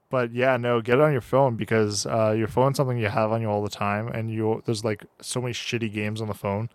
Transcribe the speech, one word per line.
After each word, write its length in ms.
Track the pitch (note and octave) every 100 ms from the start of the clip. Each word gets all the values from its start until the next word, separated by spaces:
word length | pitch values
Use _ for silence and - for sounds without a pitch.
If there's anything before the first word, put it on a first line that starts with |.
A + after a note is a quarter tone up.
| -
but 220 | C3 A#2+
yeah, 260 | A#2+ C3 B2+
no, 240 | A#2+ A#2+
get 160 | A2+ B2+
it 20 |
on 100 | D3+
your 100 | C3
phone 340 | - C3 C3+ A2
because, 480 | G#2+ A2+ G#2 G#2
uh, 300 | - A#2 A2 A2
your 120 | G#2+
phone's 280 | B2 C3+ C3+
something 220 | C3 A#2+
you 100 | A2
have 240 | A#2 G#2+
on 80 | A2+
you 80 | A2
all 140 | G#2
the 80 | G#2
time, 380 | - G#2 G#2 A#2
and 220 | A#2 A2+
you, 320 | A2 A2 A2 -
there's, 180 | G#2+
like, 200 | A2+ G#2 - _
so 180 | - B2+
many 140 | B2
shitty 360 | A#2 - A#2 A2+
games 280 | G#2+ G#2+ G#2+
on 80 | G#2+
the 60 |
phone. 340 | F#2+ G2+ G2+ A2+